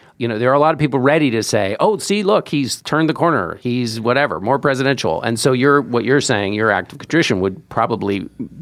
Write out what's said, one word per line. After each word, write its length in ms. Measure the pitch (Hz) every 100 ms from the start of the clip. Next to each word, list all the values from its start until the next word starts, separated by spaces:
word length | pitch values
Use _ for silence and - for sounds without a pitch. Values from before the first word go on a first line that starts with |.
| - -
You 80 | 117
know, 80 | 110
there 120 | 123
are 40 |
a 40 | 139
lot 160 | 151
of 40 | 151
people 220 | 151 135
ready 300 | 131 156 147
to 120 | 113
say, 320 | 104 113 98 107
"Oh, 160 | 185 202
see, 260 | - 202
look, 260 | 196 208 -
he's 340 | 147 127 -
turned 260 | - 147 160
the 60 |
corner. 420 | 143 170 143 87 80
He's 360 | 127 123 120 113
whatever, 380 | 113 127 143 80
more 180 | 98 135
presidential." 640 | 147 131 135 131 104 80
And 180 | 117 113
so 120 | 139
you're, 280 | 131 139 143
what 240 | 120 120
you're 160 | 110 139
saying, 320 | - 110 98
your 180 | 104 110
act 220 | 98 90
of 60 | -
contrition 420 | - 160 160 98
would 260 | 95 95 -
probably 580 | - 113 110 101 98 - - - -